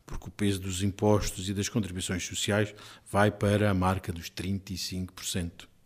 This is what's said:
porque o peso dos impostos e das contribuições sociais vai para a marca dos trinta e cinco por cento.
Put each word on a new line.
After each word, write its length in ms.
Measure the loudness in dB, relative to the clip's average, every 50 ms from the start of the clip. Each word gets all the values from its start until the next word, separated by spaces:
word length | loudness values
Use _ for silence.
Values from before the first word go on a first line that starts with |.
| _
porque 240 | -10 -10 -8 -8 -10
o 20 |
peso 300 | -4 0 0 0 0 0
dos 220 | -4 -6 -4 -2
impostos 680 | -2 -2 0 4 6 6 6 6 4 0 -4 -4 -4 -4
e 60 | -2
das 160 | -2 -4 -2
contribuições 560 | -2 -2 -2 -2 -4 -6 -4 -4 -4 -4 -4
sociais 480 | -6 -6 -4 0 2 2 2 2 0 -4 -12 -18 -20 -20 -20 -10 0
vai 200 | 4 4 6 6
para 400 | 4 2 2 4 4 4 4 4
a 40 | 4
marca 380 | 4 4 4 2 0 -2 -6
dos 160 | -8 -8 -10 -10
trinta 460 | -8 -6 -4 -4 -4 -4 -4 -6 -8
e 20 |
cinco 340 | -6 -6 -6 -6 -6 -6 -8 -10
por 100 | -10 -8
cento. 420 | -4 -2 -2 -2 -4 -6 -12 -18 -20 _ _ -20